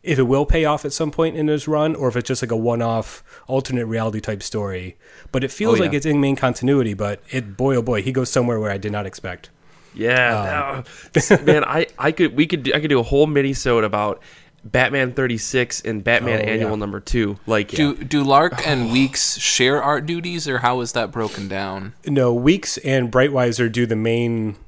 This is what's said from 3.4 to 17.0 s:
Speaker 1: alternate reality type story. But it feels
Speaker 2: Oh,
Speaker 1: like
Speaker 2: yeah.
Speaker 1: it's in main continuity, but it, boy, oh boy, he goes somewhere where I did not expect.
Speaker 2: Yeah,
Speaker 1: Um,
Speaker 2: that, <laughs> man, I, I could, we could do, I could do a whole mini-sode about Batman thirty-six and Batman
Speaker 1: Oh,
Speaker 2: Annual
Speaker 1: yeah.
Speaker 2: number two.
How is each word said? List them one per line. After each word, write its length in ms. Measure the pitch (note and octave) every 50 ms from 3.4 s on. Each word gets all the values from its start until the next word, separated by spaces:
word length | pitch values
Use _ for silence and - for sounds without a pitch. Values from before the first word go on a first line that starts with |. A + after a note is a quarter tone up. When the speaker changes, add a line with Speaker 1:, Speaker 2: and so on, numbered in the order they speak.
| -
Speaker 1:
alternate 380 | - C3 C3+ C3+ - C3 A#2+ A#2
reality 360 | A2 A2+ A2+ A2 A2+ G#2+ A2
type 200 | G2+ - A2 G2
story. 540 | - - - A2 G#2 G2 F#2+ F#2 F2+ F#2 - _ _ - - - - - -
But 100 | C3 B2+
it 80 | B2+
feels 260 | - - G#3 A3+ A#3
Speaker 2:
Oh, 60 | G3+ F#3
Speaker 1:
like 80 | D#3
Speaker 2:
yeah. 60 | C#3+
Speaker 1:
it's 80 | C#3+ C#3
in 160 | D#3+ D3 C#3+
main 160 | C#3 C#3 C#3
continuity, 560 | C3+ - B2+ A#2 - - C3 C#3+ C#3 B2 A2 G#2
but 280 | F#2+ G#2 G2+ G#2 - - -
it, 280 | - C3 A#2 G2+ G2
boy, 180 | - B2+ C#3 C3+
oh 60 | B2
boy, 200 | A2+ B2 A#2+ G#2
he 120 | F#2 C3 C3
goes 180 | C3 B2+ -
somewhere 300 | - C3+ A#2+ A#2+ A#2+ A2
where 100 | G#2+ G#2
I 60 | G2
did 160 | G2+ G2 G#2+ G#2
not 120 | G#2 G2+
expect. 440 | F#2+ - - - F#2 F2+ - - - _ _ _ - - _ - _ -
Speaker 2:
Yeah, 840 | - G#2+ A#2 B2+ B2+ B2 A#2+ A#2 G#2+ G2+ F#2+ D3 D3 C#3+ C#3 C#3
Speaker 1:
Um, 60 | C3 B2+ - - - - -
Speaker 2:
that, 320 | - D#3+ - - G3+ - -
<laughs> 20 |
man, 180 | D3 D3+ D3+ -
I, 220 | - C3+ D#3+ F3 - -
I 160 | - B2+ D3+ D#3+
could, 200 | - F3+ D3+ -
we 120 | C3 D#3+
could 160 | D#3+ F3+ D#3+ B2
do, 80 | C3+ -
I 60 | -
could 100 | D3+ D#3
do 100 | C#3+ B2+
a 40 | A#2
whole 240 | A2+ C#3+ C#3 D3+
mini-sode 560 | D3+ D3+ C#3+ C#3 C3+ C3+ B2 - B2+ A#2+ A#2 A2
about 380 | G#2 G2 G#2 G#2 G#2 F#2+ - - - - - - - _ _ -
Batman 500 | A2 - B2+ B2+ A2+ C3+ C#3 C3 B2 A#2+
thirty-six 680 | C#3 C3 B2+ A#2 A2 - - - C3 B2 A#2+ - -
and 220 | - A2+ A2+ G#2+ G2
Batman 360 | A#2 A#2 - A#2 B2 A2+ G#2+
Speaker 1:
Oh, 20 | G#2+
Speaker 2:
Annual 260 | A2+ A2 A2+ A2+ G#2+
Speaker 1:
yeah. 40 | G#2+
Speaker 2:
number 240 | G#2+ G#2 G2+ G2
two. 380 | G2+